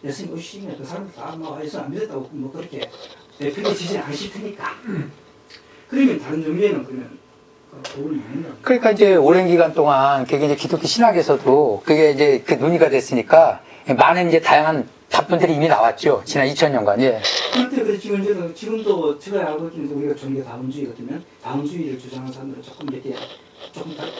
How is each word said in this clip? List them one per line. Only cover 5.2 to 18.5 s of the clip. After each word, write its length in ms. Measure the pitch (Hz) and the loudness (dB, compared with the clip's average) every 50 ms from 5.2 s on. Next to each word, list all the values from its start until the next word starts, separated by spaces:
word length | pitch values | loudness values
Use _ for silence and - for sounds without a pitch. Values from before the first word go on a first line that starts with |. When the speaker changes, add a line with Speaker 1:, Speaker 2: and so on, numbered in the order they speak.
| - - _ _ _ _ - - _ _ - - - _ | -20 -20 _ _ _ _ -20 -20 _ _ -20 -20 -16 _
Speaker 1:
그러면 300 | - 269 269 254 208 156 | 0 2 4 4 2 0
다른 240 | - - 156 156 156 | -4 -6 -6 -6 -4
종교에는 400 | 156 170 175 202 202 175 143 127 | -4 -2 2 2 2 2 0 -6
그러면 320 | 127 127 127 120 - - - _ _ _ _ _ _ _ _ _ _ | -8 -12 -12 -12 -14 -18 -20 _ _ _ _ _ _ _ _ _ _
그 220 | - 135 135 - - | -20 -18 -16 -14 -12
구원이 240 | 135 143 151 156 143 | -10 -8 -6 -6 -8
있는 260 | 120 110 131 170 165 | -8 -8 -10 -10 -10
건가? 140 | - - - | -10 -14 -12
Speaker 2:
그러니까 300 | - - 254 240 240 226 | 0 0 0 4 4 2
이제 240 | 214 208 214 202 190 | 6 6 6 6 8
오랜 320 | 170 139 147 175 185 185 175 | 6 6 6 6 6 6 4
기간 260 | 175 170 170 156 156 | 4 4 4 4 4
동안 520 | 160 151 147 139 131 135 139 139 135 127 | 2 4 4 4 4 4 4 2 0 0
그게 200 | 123 143 143 147 | -2 0 0 2
이제 100 | 147 147 | 0 0
기독교 300 | - - 131 165 160 165 | -2 -2 -4 -4 -2 -2
신학에서도 1000 | - - 226 240 226 202 170 151 - 147 131 - 135 127 147 151 127 104 98 - | -2 2 4 4 4 4 4 2 2 2 2 4 4 4 6 4 2 0 -2 2
그게 260 | - 156 151 156 151 | 2 4 6 6 4
이제 320 | 143 139 151 147 139 120 - | 4 4 4 4 4 2 2
그 100 | - 160 | 0 0
논의가 340 | 127 127 156 175 165 160 151 | 2 2 2 4 4 4 4
됐으니까 720 | 135 131 120 - - 123 110 - - 160 165 135 101 - - - - - - - 131 120 | 4 0 0 0 -2 -2 2 6 8 8 8 6 2 -4 -10 -20 -20 -18 -4 -2 2 4
많은 300 | 127 139 170 180 180 170 | 4 4 4 2 2 4
이제 140 | 160 165 | 2 2
다양한 460 | 160 - - 147 151 160 160 143 120 - - _ _ _ | 4 6 4 4 4 2 0 -2 -4 -6 -12 _ _ _
답변들이 460 | - - 156 - 175 170 180 170 160 | -2 -2 0 0 2 2 2 2 2
이미 120 | 143 151 165 | 2 2 2
나왔죠. 540 | 143 104 110 117 113 - - 151 139 104 - | 4 4 4 2 2 0 0 2 2 2 -2
지난 240 | - - 147 131 135 | -4 -2 0 0 0
이천 240 | 147 - 165 151 | 0 2 0 2
년간. 300 | 139 123 104 104 101 110 | 2 2 2 2 2 4
예. 180 | 131 131 117 107 - - - - - - | 4 2 2 0 -2 -4 -4 -4 -4 -2
Speaker 1:
그런데 320 | - 247 247 254 277 262 226 | -2 -2 -2 0 -2 -2 -2
그 160 | 214 202 190 | -2 -2 -4
지금 240 | - 208 202 196 190 | -4 -4 -4 -2 0
저는 300 | 202 202 180 170 165 | -2 -2 -2 -4 -8